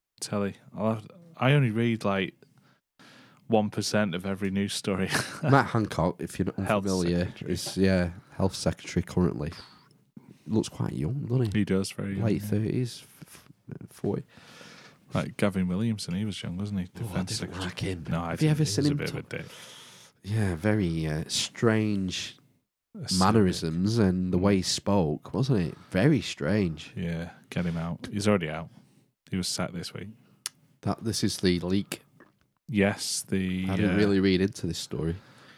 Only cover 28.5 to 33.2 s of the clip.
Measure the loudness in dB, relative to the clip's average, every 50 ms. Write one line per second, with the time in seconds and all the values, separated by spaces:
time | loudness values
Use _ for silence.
28.5 | -6 -6 -8 -10 -14 -20 -20 _ _ _ _ _ _ _ _ -6 -4 -4 -2 -2
29.5 | -2 -4 -4 -4 -4 -8 -10 -10 -10 -12 -14 -14 -16 -18 _ _ _ _ -14 -14
30.5 | _ _ _ _ _ _ -4 -4 -4 -2 -2 -4 -2 0 0 -2 -2 2 2 2
31.5 | 2 2 2 0 0 0 0 -2 -8 -12 -12 _ _ -20 -20 _ _ _ _ _
32.5 | _ _ _ -2 2 4 4 4 2 0 -4 -6 -4 -6